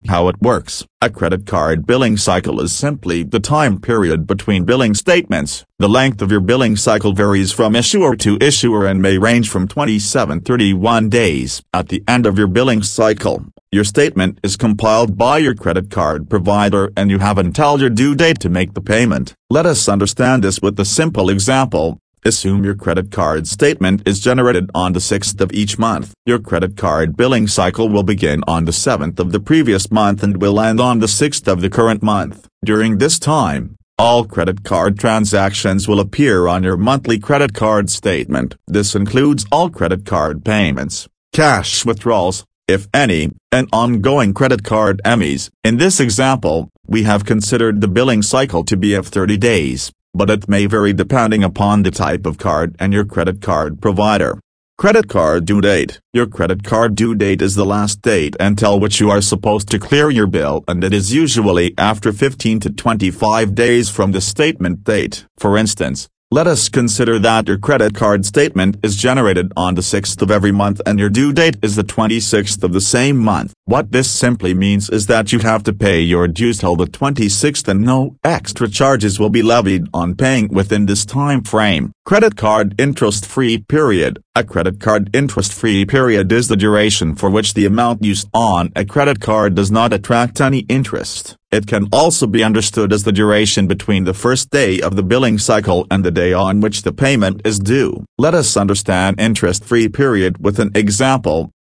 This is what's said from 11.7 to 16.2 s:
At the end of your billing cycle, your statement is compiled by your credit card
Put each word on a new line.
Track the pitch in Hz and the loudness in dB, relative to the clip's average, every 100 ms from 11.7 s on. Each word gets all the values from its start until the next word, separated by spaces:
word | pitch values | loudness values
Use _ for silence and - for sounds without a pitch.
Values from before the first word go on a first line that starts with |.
At | 90 90 | -6 -4
the | - - | -6 0
end | 123 113 | 2 2
of | 95 | 2
your | 101 | 2
billing | 92 131 113 | 2 2 0
cycle, | 101 - 110 107 101 - - - _ | -2 0 0 2 -2 -4 -8 -20 _
your | 98 101 | 0 0
statement | - 143 - 92 90 | 2 0 2 -2 -2
is | 101 92 | -6 -2
compiled | 117 104 110 110 117 101 | 0 2 2 2 2 0
by | 117 151 | 2 2
your | 151 104 | 0 -2
credit | - 85 98 | -2 -2 -4
card | - 78 78 | -2 -2 -2